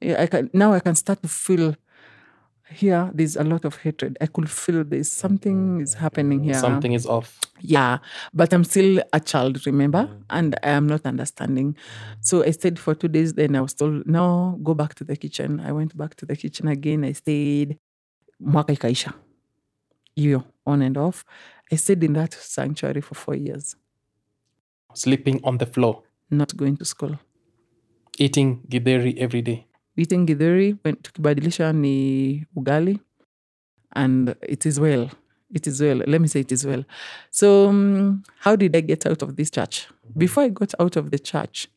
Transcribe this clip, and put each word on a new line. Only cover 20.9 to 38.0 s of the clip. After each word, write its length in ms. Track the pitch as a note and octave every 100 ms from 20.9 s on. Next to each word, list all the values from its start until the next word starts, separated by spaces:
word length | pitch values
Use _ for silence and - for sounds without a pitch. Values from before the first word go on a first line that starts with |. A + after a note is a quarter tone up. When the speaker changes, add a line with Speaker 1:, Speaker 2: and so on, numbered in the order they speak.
| C3+
Speaker 1:
off. 280 | D#3 F#3 - - - _ _
I 40 | D#3+
stayed 280 | - G3
in 80 | D#3+
that 220 | D3 D#3+
sanctuary 680 | - - - C3+ D3+ - C#3+
for 120 | C#3+ -
four 180 | -
years. 420 | C3+ C#3 C3+ C#3+ - _ _ _ _ _ _ _ _ _ _ _
Speaker 2:
Sleeping 460 | - - C3+ C#3 C3
on 160 | - B2
the 80 | A#2+
floor. 360 | - A#2+ G#2+ _ _ _
Speaker 1:
Not 260 | D3 D3 -
going 200 | C#3 C#3+
to 80 |
school. 340 | E3 - D3 D3 _ _ _ _ _ _ _ _ _ -
Speaker 2:
Eating 420 | C#3 C#3 C3+ B2 -
githeri 500 | B2 A#2+ C3 B2 -
every 240 | B2+ A#2+
day. 240 | A#2 A#2 _ _ _ -
Speaker 1:
Eating 260 | E3 F3+ F3
githeri, 500 | D3 D#3+ F3+ G3 G#3
went, 180 | D#3+ D3+
tukibadilisha 720 | - - D3+ D3 D#3 E3+ D#3+
ni 760 | D#3 C#3+ C3+ C3+ C3+ C3+ C#3+ D3+ -
ugali, 420 | C3 D3 F3 G3+ _ _ _ _ _ _ _ _ _
and 420 | - C3 C3 B2+ -
it 240 | - C#3 D#3
is 120 | C#3+
well. 300 | D#3 C#3 A#2+ - _ _ _
It 140 | E3 D#3
is 140 | C3+
well. 180 | D3 B2+ -
Let 140 | D#3+
me 80 | D#3+
say 120 | D3
it 120 | C3
is 120 | B2+
well. 200 | C#3 C3 C3+ - - - -
So, 380 | - G3+ G3+ G3
um, 540 | G3+ G3+ G3